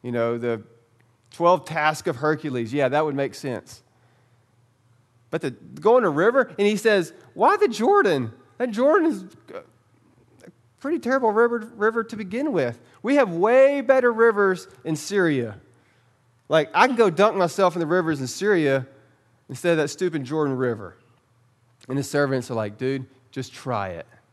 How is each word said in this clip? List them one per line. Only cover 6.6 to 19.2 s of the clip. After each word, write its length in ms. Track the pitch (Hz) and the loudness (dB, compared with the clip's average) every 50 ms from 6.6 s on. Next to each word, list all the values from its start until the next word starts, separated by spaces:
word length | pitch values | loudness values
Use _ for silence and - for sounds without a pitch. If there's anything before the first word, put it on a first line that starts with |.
| 202 | 0
he 100 | 202 214 | 0 0
says, 360 | 196 - 226 214 196 175 165 - - - - _ | 2 2 2 2 2 0 -2 -8 -20 -20 -20 _
"Why 240 | - 208 285 403 | 2 2 2 4
the 100 | 415 415 | 4 0
Jordan? 640 | 285 220 - 220 269 403 403 330 202 160 139 123 110 - - - _ _ _ | 0 0 0 0 2 4 4 4 2 2 0 -2 -6 -8 -16 -20 _ _ _
That 100 | 247 254 | -6 -6
Jordan 400 | 208 214 254 285 320 392 320 330 | -2 0 2 4 4 4 2 0
is 120 | 233 190 185 185 - - _ - - | -2 -4 -10 -16 -20 -20 _ -18 -18
a 960 | 90 - _ _ _ _ _ _ _ _ _ _ _ _ _ _ _ - - _ _ _ _ _ _ | -18 -18 _ _ _ _ _ _ _ _ _ _ _ _ _ _ _ -20 -20 _ _ _ _ _ _
pretty 200 | - 269 339 285 | -8 -6 -6 -4
terrible 320 | - 233 262 269 262 226 | -2 0 0 2 2 2
river, 380 | 202 220 233 233 240 233 214 220 - | 4 4 2 2 2 -4 -8 -10 -6
river 280 | 214 208 220 226 233 220 | -2 -2 0 0 -2 -6
to 100 | 226 233 | -6 -8
begin 380 | 208 220 180 190 240 - 311 240 | -12 -10 -8 -6 -4 -4 -2 0
with. 260 | 165 135 120 113 - _ _ _ _ - | 0 -2 -2 -4 -10 _ _ _ _ -2
We 120 | 214 277 | 0 2
have 160 | 294 247 196 | 4 2 2
way 500 | 170 165 185 220 240 262 269 277 285 285 | 2 0 2 4 6 6 6 6 4 0
better 300 | 254 240 262 262 247 247 | 2 2 2 4 4 2
rivers 560 | 233 220 226 233 214 202 202 190 185 175 - - - - _ | 2 4 4 4 4 4 2 2 0 -2 -6 -18 -20 -14 _
in 100 | 160 156 | -6 -6
Syria. 640 | 151 - - 202 202 180 165 147 131 117 110 101 101 _ _ _ _ _ _ _ _ _ _ _ _ _ _ _ _ _ _ | -6 -6 -4 0 2 2 2 2 0 -2 -4 -8 -14 _ _ _ _ _ _ _ _ _ _ _ _ _ _ _ _ _ _
Like, 200 | 147 160 151 - - | 2 2 2 2 2
I 140 | 170 214 | 2 2
can 80 | 254 262 | 2 4
go 140 | 226 226 196 | 2 2 2
dunk 260 | 160 147 202 220 - | 4 2 2 2 2
myself 400 | 190 180 165 - - 196 180 160 | 0 -2 -2 0 0 0 0 2
in 60 | 175 | 0
the 40 | 165 | -2
rivers 360 | 147 170 185 170 160 156 139 | 0 0 0 0 0 -2 -4
in 60 | 131 | -4
Syria 600 | 120 - - 190 208 208 175 156 139 135 135 127 - - - _ _ _ _ | -8 -6 -4 -2 0 0 2 2 2 0 0 -2 -6 -18 -20 _ _ _ _